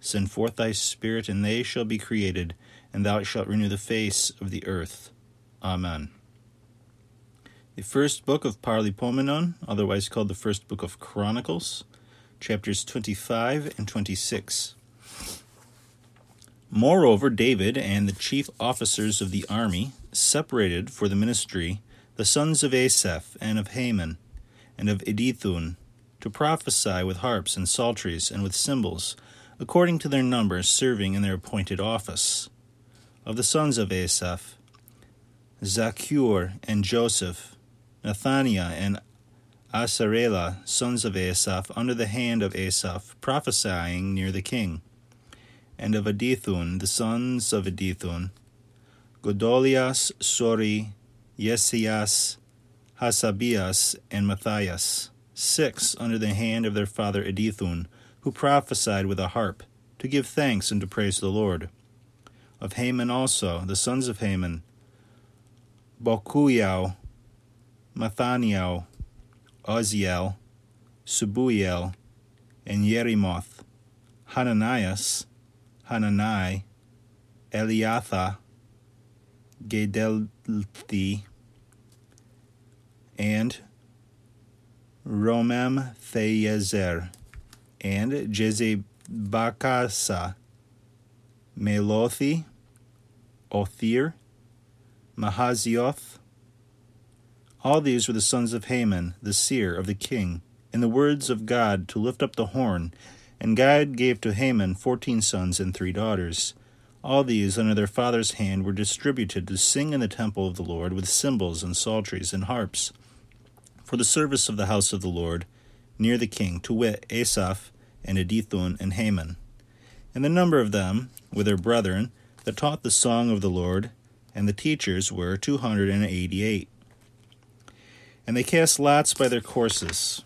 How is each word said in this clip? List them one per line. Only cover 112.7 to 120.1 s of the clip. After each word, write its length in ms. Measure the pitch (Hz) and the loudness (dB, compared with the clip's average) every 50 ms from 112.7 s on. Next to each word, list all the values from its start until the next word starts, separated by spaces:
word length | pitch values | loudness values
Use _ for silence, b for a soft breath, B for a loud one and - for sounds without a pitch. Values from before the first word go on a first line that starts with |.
| - - - - - b b b b b b b b b b - _ - - - - - - | -4 -4 -6 -6 -8 b b b b b b b b b b -20 _ -20 -20 -20 -20 -20 -10
for 140 | - - 120 | -6 -2 0
the 60 | 120 | 2
service 440 | - - 160 151 147 139 131 - - | 2 2 2 2 2 2 0 0 0
of 80 | 110 | 0
the 100 | 104 101 | 0 0
house 260 | 95 107 101 98 - - | 2 2 2 2 2 0
of 100 | 98 90 | -2 -2
the 60 | 92 | -2
Lord, 360 | 87 85 85 82 82 85 85 - b b b b b b b b b b | -2 -2 -2 -2 -4 -4 -6 -10 b b b b b b b b b b
near 180 | 107 113 120 | 2 2 2
the 100 | 120 120 | 2 0
king, 340 | 107 - - 107 92 87 87 | -2 -2 -2 -4 -4 -4 -4
to 120 | - - 120 | -4 -2 0
wit, 320 | 110 120 113 104 - - - | 2 2 2 0 -2 -6 -6
Asaph 600 | 113 113 120 - - 107 95 90 95 98 - - - b b b b b b | -4 -2 0 0 0 0 0 0 -2 -4 -8 -14 -20 b b b b b b
and 120 | - 98 | -2 0
Edithun 640 | 95 90 87 107 113 107 - - 98 90 90 87 - | 0 0 2 0 0 0 0 -2 -2 0 -2 -2 -2
and 140 | 95 95 92 | -4 -4 -2
Haman. 420 | 95 113 107 101 90 80 80 85 - - - - - b b b b b b b b b b | -2 0 0 0 0 -2 -4 -10 -12 -16 -20 -20 -20 b b b b b b b b b b